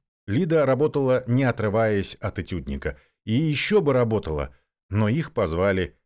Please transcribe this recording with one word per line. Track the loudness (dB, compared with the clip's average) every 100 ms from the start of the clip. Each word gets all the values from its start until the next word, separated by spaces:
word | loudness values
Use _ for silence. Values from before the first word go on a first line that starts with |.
| _ _ -4
ЛИДА | 0 2 2
работала, | 2 2 2 0 2 0 2
не | 0
отрываясь | 2 0 0 2 2 0 -2 -6
от | -8 -6
этюдника, | -6 -6 -6 -6 -6 -8 _ _
и | -2
еще | 0 0 0 2 2
бы | 2
работала, | 2 2 0 -2 -6 -6 -10 _ _ -6
но | 0 0
их | 0 -2
позвали | -2 -2 0 0 0 -2 _